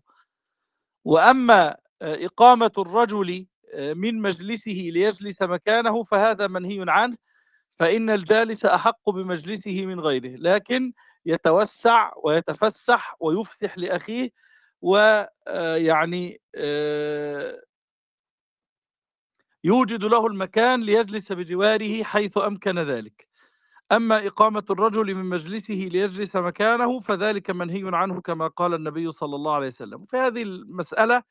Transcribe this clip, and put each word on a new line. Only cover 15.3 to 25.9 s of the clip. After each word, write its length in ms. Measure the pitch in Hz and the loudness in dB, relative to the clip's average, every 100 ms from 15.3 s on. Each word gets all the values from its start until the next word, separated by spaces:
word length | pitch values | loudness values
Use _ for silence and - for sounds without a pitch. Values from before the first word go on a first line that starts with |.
| _ - | _ -8
آه، 280 | 180 165 160 | -4 -2 0
يعني، 640 | 160 160 165 175 180 - _ - | 4 4 2 -2 -8 -12 _ -8
آه، 1080 | 147 147 151 147 147 147 147 143 139 - - _ _ _ _ _ _ _ _ _ _ _ _ _ _ _ _ _ _ _ 160 | -4 -2 -2 -4 -4 -6 -6 -6 -8 -12 -18 _ _ _ _ _ _ _ _ _ _ _ _ _ _ _ _ _ _ _ 2
يوجد 400 | 240 247 226 208 | 4 2 0 2
له 220 | 233 226 | 2 2
المكان 540 | 202 185 214 240 254 | -2 -4 2 2 2
ليجلس 520 | 220 214 214 208 - | 2 0 0 -6 -8
بجواره 680 | 185 170 180 208 220 214 220 | -10 -6 0 0 0 -2 -6
حيث 360 | 214 208 208 208 | -4 -2 -2 -2
أمكن 400 | 202 202 202 180 | -4 -4 -4 -2
ذلك. 500 | 151 123 107 _ _ _ _ _ _ _ _ | -2 -4 -6 _ _ _ _ _ _ _ _
أما 340 | 208 233 220 196 | 0 2 0 0
إقامة 380 | - 214 214 202 | -2 -2 -2 -4
الرجل 440 | 190 220 214 208 190 | -2 0 0 -4 -4
من 100 | 185 | -6
مجلسه 480 | 180 156 214 208 202 | -6 -6 -12 -8 -8
ليجلس 640 | 190 | -4